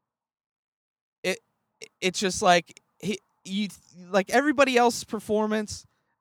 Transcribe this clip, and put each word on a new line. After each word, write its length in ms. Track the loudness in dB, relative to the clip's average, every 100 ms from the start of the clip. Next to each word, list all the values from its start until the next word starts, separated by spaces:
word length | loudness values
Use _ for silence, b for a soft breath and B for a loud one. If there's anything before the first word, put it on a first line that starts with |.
| _ _ _ _ _ _ _ _ _ _ _ _
it, 160 | -8 -8 _ _ _ _ -20 _
it's 180 | -6 -2
just 240 | -4 0
like, 380 | 4 4 2 -12 _ _
he, 180 | -8 -8 _ _
you, 240 | -8 -6 -6 -8 _ -20 -2
like, 200 | -2 2
everybody 460 | 2 2 2 2 4
else's 280 | 2 0
performance 840 | -8 -10 -4 -2 0 -4 -6 -12 -18 _ _ _